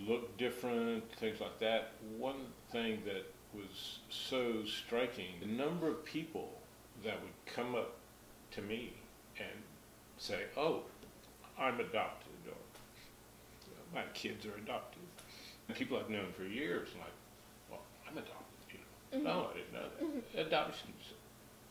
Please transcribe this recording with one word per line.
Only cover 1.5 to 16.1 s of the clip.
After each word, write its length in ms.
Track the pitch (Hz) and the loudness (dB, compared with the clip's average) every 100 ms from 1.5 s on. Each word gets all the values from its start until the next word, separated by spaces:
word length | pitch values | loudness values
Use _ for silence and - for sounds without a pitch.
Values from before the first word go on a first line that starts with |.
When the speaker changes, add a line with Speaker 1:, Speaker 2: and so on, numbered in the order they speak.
| - | 4
Speaker 1:
that. 320 | 110 113 - - 110 110 | 6 6 6 -4 -6 0
One 300 | 127 139 120 117 - | 0 0 -4 -10 -2
thing 300 | 117 113 107 98 | 2 4 4 2
that 200 | 95 95 - - | -2 -4 -10 -10
was 460 | 104 98 - - - - | -6 -6 -6 -6 -6 -6
so 560 | - - 131 120 110 107 | -4 2 4 6 4 2
striking, 760 | - - 117 127 - 90 90 | 0 2 4 4 2 -4 -2
the 80 | 104 | 0
number 400 | 117 147 175 160 | 4 4 4 4
of 160 | - | 4
people 480 | - 160 165 92 - - - - - - 107 | 0 -2 0 -2 -2 -6 -12 -16 -16 -4 0
that 140 | 92 | 0
would 240 | 92 - - | -2 -8 -4
come 280 | - 120 120 | 0 4 4
up 200 | - - - - - - - | 2 -2 -12 -16 -16 -16 -10
to 100 | - | -4
me 320 | 101 113 - - - - - - | 0 0 -2 -8 -12 -16 -12 -8
and 260 | 98 101 - - - - - - | -6 -6 -10 -14 -16 -18 -16 -8
say, 260 | - 92 104 139 | 0 0 2 4
"Oh, 260 | 156 - - - - - - - - - | 6 6 0 -10 -14 -14 -16 -16 -10 2
I'm 220 | 131 120 | 4 6
adopted," 540 | 110 107 92 - - 85 - | 4 4 4 0 -10 -10 -8
or, 60 | - - - - - - - - - - - - - - 165 | -8 -10 -14 -14 -14 -16 -16 -18 -18 -16 -16 -14 -14 -6 -2
"My 80 | 98 | -2
kids 320 | - 214 208 208 | -2 -2 -2 -4
are 100 | 202 | -4
adopted." 440 | 214 - - 170 175 - - - - - - | -2 -2 -4 -10 -12 -12 -14 -12 -12 -10 -6
And 80 | 120 | -2
people 200 | 131 120 | 2 2
I've 120 | |
known 240 | 101 | 2